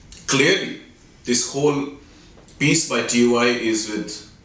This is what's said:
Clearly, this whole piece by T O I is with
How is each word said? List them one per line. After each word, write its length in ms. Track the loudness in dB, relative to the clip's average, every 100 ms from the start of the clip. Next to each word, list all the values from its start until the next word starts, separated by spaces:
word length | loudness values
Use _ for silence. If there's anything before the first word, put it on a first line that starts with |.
| -20 -16 -4
Clearly, 540 | 2 2 2 -2 -12 -18 -20 -20 -16
this 280 | -2 -2 0
whole 360 | 0 2 0 -4 -10 -20 -20 -20 -20 -20 -2
piece 300 | 2 2 0
by 140 | -2
T 280 | 0 2 4
O 60 | 4
I 80 | 2
is 420 | 0 -2 -2 -4
with 420 | -8 -8 -12 -18 -20